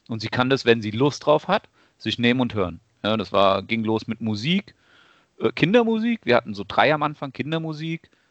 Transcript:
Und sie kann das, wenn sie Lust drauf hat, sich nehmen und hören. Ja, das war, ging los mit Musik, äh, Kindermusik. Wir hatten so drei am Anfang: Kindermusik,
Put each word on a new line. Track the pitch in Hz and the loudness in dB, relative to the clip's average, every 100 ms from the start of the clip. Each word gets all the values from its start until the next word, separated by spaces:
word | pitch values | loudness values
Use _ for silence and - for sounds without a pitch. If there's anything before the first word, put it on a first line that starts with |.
| - | -10
Und | 113 | -8
sie | 113 | -4
kann | - 127 | 0 2
das, | 135 | 2
wenn | 123 117 | 4 2
sie | 107 | 0
Lust | 107 143 - - | 0 0 0 0
drauf | 151 - | 0 0
hat, | 208 - _ _ _ | -4 -4 _ _ _
sich | 117 - | -6 0
nehmen | 120 127 | 2 2
und | 120 | 0
hören. | 107 87 85 _ _ | -2 -4 -6 _ _
Ja, | 101 110 | -2 -2
das | 92 | 0
war, | 98 98 98 | 2 4 2
ging | 98 113 | -2 -4
los | 110 110 - | 0 -2 -4
mit | 107 | -4
Musik, | 110 104 131 190 - _ _ _ _ _ _ - | -4 -2 0 -2 -2 _ _ _ _ _ _ -4
äh, | - | -4
Kindermusik. | - 156 240 226 220 233 233 | 0 2 4 2 0 -2 -2
Wir | - 120 | 2 2
hatten | 117 | 0
so | 101 98 | -8 -4
drei | - 123 | 2 2
am | 151 | 2
Anfang: | 151 147 139 | -2 -6 -10
Kindermusik, | - 131 160 160 151 160 165 _ _ _ | -10 -6 -6 -6 -8 -8 -10 _ _ _